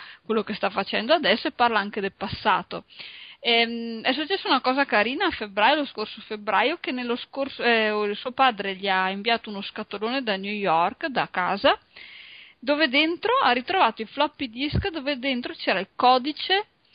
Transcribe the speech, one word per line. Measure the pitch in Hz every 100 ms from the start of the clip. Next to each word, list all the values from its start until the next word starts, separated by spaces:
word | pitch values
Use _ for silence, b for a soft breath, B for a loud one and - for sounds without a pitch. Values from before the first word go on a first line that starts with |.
| B B
quello | - 220
che | 208
sta | 208 196
facendo | 196 196 202 226
adesso | 339 247 240 311
e |
parla | - 240 214
anche | 202 226
del | 196
passato. | - - - 220 180 - 185 - B B B B B
Ehm, | 240 233 233 233 233 226
è | -
successa | 262 302 381 415
una | 269
cosa | 254 262
carina | 277 214 214 285 370
a |
febbraio, | - 208 196 220 302
lo | 277
scorso | - 214 -
febbraio, | - 214 208 196 240 339
che | -
nello | 247 240
scorso, | 247 - 277 269 -
eh, | 240 226 214 214 208 208
suo | 254
padre | 247 262 202 202
gli | 190 196
ha | 190 185
inviato | 196 220 - -
uno | 202
scatolone | 202 - 214 202 220 269
da | 233
New | 196 196
York, | 208 196 160 175 - 330
da | 220 147
casa, | - 175 196 285 370 _ B B B B B B B
dove | 233 294 311
dentro | 269 311 339 403 523
ha | -
ritrovato | 247 247 381 254 220
il | 214
floppy | - 294 - 262
disk | 226 285 - 392
dove | 320 269 277
dentro | 269 247 330
c'era | 330 - 196
il | 190
codice, | - 240 254 262 294 - 381 - _ _